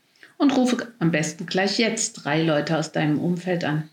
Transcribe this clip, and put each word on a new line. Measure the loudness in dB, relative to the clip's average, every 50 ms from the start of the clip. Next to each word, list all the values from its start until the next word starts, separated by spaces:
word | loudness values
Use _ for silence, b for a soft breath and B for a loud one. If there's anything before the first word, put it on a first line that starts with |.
| b b b b b b b 0
Und | 2 4 4
rufe | 4 4 2 2 0 -4 -6 -4 0
am | 0 2
besten | 2 2 0 -2 -6 -8 -8 -4
gleich | -2 0 0 0 0 0
jetzt | 0 0 0 -2 -4 -4 -6
drei | -8 -4 -2 0 2 2
Leute | 2 2 2 0 0 0 -2
aus | -2 -2
deinem | -2 -2 0 2 2 2
Umfeld | 0 0 -2 -2 -2 -2 -2 -2 0
an | -2 -2 -2 -4 -6